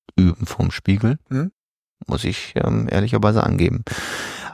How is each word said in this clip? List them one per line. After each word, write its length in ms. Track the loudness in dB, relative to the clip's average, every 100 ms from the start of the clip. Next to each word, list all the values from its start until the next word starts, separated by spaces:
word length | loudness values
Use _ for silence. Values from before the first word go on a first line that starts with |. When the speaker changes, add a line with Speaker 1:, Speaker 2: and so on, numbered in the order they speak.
| -4 4
Speaker 1:
Üben 300 | 4 4 -4
vorm 240 | -2 -2
Spiegel. 460 | 0 0 2 2 0 -4
Speaker 2:
Hm? 240 | -4 -4 -8 _ _ _ _ -6
Speaker 1:
Muss 180 | -4
ich, 300 | -2 -4 -6 -2
ähm, 320 | 0 0 0
ehrlicherweise 540 | 0 0 2 2 2
angeben. 400 | 2 2 2 0 -4 -8 -8 -10 -10 -12 -14